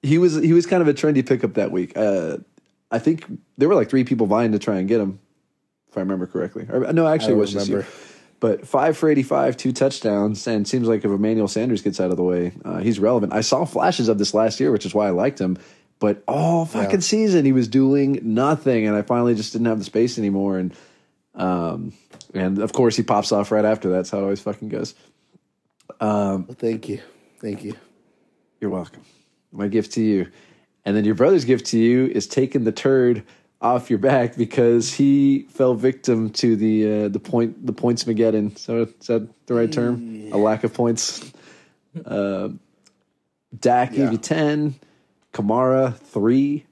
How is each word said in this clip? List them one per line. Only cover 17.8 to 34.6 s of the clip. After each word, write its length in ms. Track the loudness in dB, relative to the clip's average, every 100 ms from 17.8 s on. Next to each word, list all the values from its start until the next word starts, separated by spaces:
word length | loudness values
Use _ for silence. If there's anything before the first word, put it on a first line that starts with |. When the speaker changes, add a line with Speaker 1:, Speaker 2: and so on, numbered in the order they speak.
| 4 4 2 -2
Speaker 1:
nothing, 600 | -2 0 2 0 2 2 2
and 80 | 0
I 60 |
finally 340 | 0 0 2 0
just 160 | -2
didn't 140 | -2 0
have 100 | -2
the 60 |
space 340 | -2 0 0 0
anymore. 400 | -2 0 -2 -2
And, 160 | -4 -8 -20 _ _ _ _ -6
um, 560 | -4 -2 -4 -6 -10 -14 _ -20 -12
and 240 | -4 -2 -2
of 140 | -2
course, 240 | -2 -2 0
he 80 |
pops 260 | 0 0 2
off 220 | -2 0
right 120 | 0
after. 240 | 0 0 -2
That's 200 | -2 -2
how 80 | -4
it 40 |
always 180 | -4 -4
fucking 280 | -6 -10 -8
goes. 260 | -8 -8 -12 _ _ _ _ _ _ _ _ _ -6
Um, 460 | -2 -2 -2 -4 -8
Speaker 2:
Well, 80 | -6
thank 300 | -4 -4 -8
you. 100 | -12 -12 _ _ _
Thank 220 | -10 -10
you. 120 | -12 -14 _ _ _ _ _ _ _ _
Speaker 1:
You're 100 | -6
welcome. 320 | -6 -8 -16 _ _ _ _ _
My 160 | -8 -2
gift 240 | -2 -2
to 80 | -2
you. 240 | 0 0 -2 -10 _ _ _ _
And 120 | -2 0
then 80 |
your 100 | 0
brother's 300 | 2 4 4
gift 220 | 2 0 0
to 120 | 2
you 280 | 4 4 2
is 200 | -2 -4
taking 380 | -2 -2 0
the 80 | -2
turd 500 | -2 0 2 2 0 -4 _ _ _
off 300 | 0 0 0
your 80 | 0
back 340 | 2 2 0
because 580 | -2 -4 2